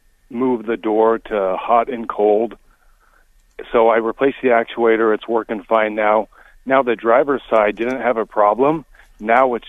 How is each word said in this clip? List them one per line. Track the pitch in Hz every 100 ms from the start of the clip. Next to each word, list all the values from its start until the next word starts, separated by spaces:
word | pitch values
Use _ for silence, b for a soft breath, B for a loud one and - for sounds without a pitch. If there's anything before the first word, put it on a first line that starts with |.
| _ _ _
move | 120 131 123 110
the | 113
door | 113 107 110 113
to | - 107 95 92
hot | - 117 117
and | 120 110
cold. | - 104 104 117 - _ _ _ _ _ _ _ _ _ - -
So | 120 113
I | 113
replaced | 113 - 139 -
the | 127
actuator. | 117 117 - 117 113 113
It's | 107 -
working | 117 104 110
fine | - 113 107
now. | 107 107 107 107 b b b -
Now | 135
the | 123 110
driver's | 117 120 147 131 -
side | 113 104 104
didn't | 117 131
have | 113 113
a | 101
problem. | - 104 107 135 160 - b b -
Now | 107 120 131
it's | 117